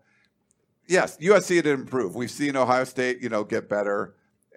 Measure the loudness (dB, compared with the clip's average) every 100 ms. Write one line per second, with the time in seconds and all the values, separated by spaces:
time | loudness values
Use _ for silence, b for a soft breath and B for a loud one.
0 | _ _ _ _ _ _ _ _ -2 0
1 | 0 -2 4 4 4 2 2 0 -2 -4
2 | -4 -4 -8 -4 -2 0 2 2 0 -2
3 | -2 -2 -2 -2 -2 -4 -2 -2 -2 -2
4 | -6 _ _ _ _